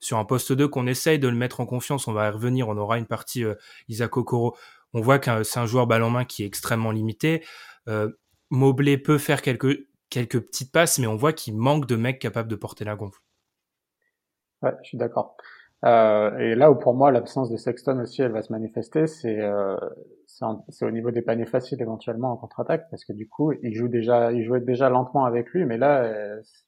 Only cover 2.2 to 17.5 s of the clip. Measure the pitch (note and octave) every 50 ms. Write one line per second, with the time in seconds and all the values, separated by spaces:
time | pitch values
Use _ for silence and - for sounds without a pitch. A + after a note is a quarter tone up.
2.2 | G#2+ G#2+ G#2 G#2+ A2+ B2 B2+ C3 B2+ G#2+ G#2+ G#2 G#2 G2+ A#2 A#2+ A#2 - A#2 G#2+
3.2 | - - - B2+ A#2 A2 G#2 - - - - - - - A#2 G#2 A#2 A2 - C3
4.2 | A#2+ - - A#2+ A#2 A#2+ - - - - - _ _ _ - A#2 A2 A#2+ C3+ C#3
5.2 | - - A#2+ A2 A2 - - B2 A#2+ A2 A2+ B2+ B2 A#2 A2+ A2+ A2+ A#2 A#2+ B2
6.2 | B2+ - - - G#2 G2+ - - - - A#2+ A2+ A2+ A2 A2 A2 A2 A2 G#2 -
7.2 | - D#3 E3 D#3+ D#3+ - - - - - - _ - A#2+ G#2+ G#2+ G#2 A2 B2 _
8.2 | _ _ _ _ _ - - B2+ C3+ C#3 C3+ B2 C#3+ C#3+ C#3+ C3+ C#3 - D3+ C#3+
9.2 | - - D3 C3+ - C#3+ B2+ A#2 - C3 C#3+ - - _ _ _ _ - - C3
10.2 | B2 A#2 - B2 G#2+ - - - C3 - - D#3+ E3+ D#3+ - - B2 A2 A2 G#2+
11.2 | B2+ D#3 D#3 - - - G#2+ G#2+ A2+ C3+ C#3+ D#3 C#3 A#2 A#2+ A2 A2+ B2+ C3 C3
12.2 | - A#2 G2 A#2 A2+ A2+ A2 G2 - - - - - G#2 G#2 G2+ A2 G2 - _
13.2 | _ _ _ _ _ _ _ _ _ _ _ _ _ _ _ _ _ _ _ _
14.2 | _ _ _ _ _ _ _ - - B2+ - - - - - A#2+ A#2+ A#2+ - A#2
15.2 | - - _ - - - - - - _ _ - - A#2+ A#2 A2+ A2 A2 G#2+ G#2+
16.2 | G#2+ G#2+ G#2+ C3 A#2+ A2+ A2+ A#2 C#3+ D#3 C#3 A#2 - C3 A#2+ B2+ C#3 C#3+ C3+ A#2+
17.2 | A#2+ - - C#3 C3 A#2